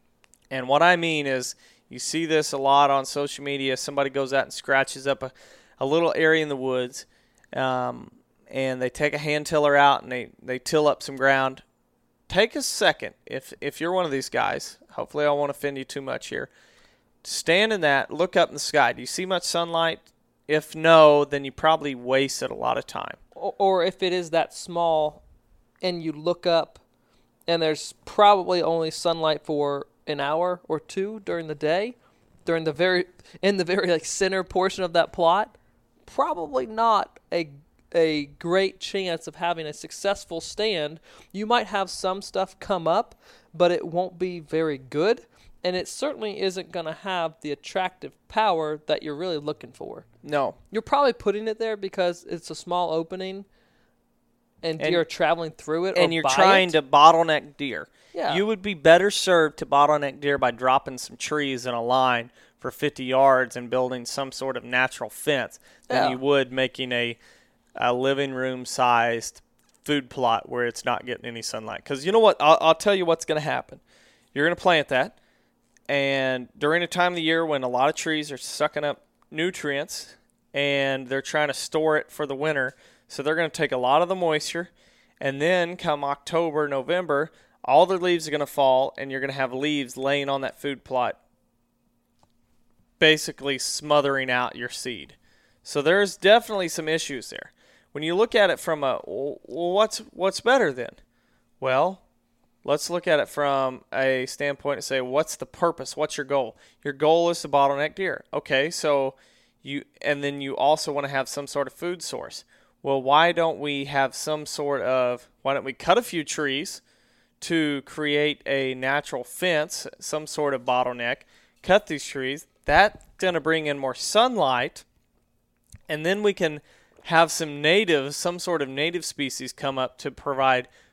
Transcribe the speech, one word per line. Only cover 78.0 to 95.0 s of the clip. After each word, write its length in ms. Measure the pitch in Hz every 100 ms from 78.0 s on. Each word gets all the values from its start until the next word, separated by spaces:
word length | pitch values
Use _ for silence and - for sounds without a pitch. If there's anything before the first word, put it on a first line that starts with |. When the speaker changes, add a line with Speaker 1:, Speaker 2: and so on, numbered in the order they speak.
| 165 156 147
Speaker 1:
are 80 | 135
sucking 460 | - - 151 151
up 220 | 147 - _ _ _
nutrients 840 | 156 175 180 147 139 165 - - - _ _ _
and 540 | 139 143 139 135 135 127
they're 140 | 135
trying 260 | - 156 147
to 60 |
store 420 | - - 160 156 151
it 160 | -
for 140 | - 147
the 100 | 135
winter, 400 | 156 147 131 - _ _ _
so 140 | -
they're 120 | 139
gonna 140 | 160 160
take 240 | - 147
a 40 | 127
lot 240 | 127 147
of 60 | 175
the 60 |
moisture, 540 | 190 170 151 - 170 175 _ _ _ _ _
and 220 | 139 139
then 360 | 160 180 170 180
come 260 | 170 147
October, 640 | 139 139 - 165 170 151 147
November, 640 | 139 131 175 170 143 160 _ _ _
all 220 | - 143 180
the 100 | 185
leaves 280 | 180 175 156
are 40 |
gonna 140 | 147 139
fall, 460 | - 135 131 135 -
and 120 | 139
you're 100 | 131
gonna 120 | 139
have 200 | 139 131
leaves 440 | 131 151 147 123 131
laying 320 | 135 143 139
on 120 | 139
that 160 | 135 -
food 220 | 143 131
plot, 340 | - 127 117 - _ _ _ _ _ _ _ _ _ _ _ _ _ _ _ _ _ _
basically 600 | 156 156 - - 139 131
smothering 720 | - - 147 147 139 135 131
out 260 | 123 123 -
your 120 | 120
seed. 480 | - 131 107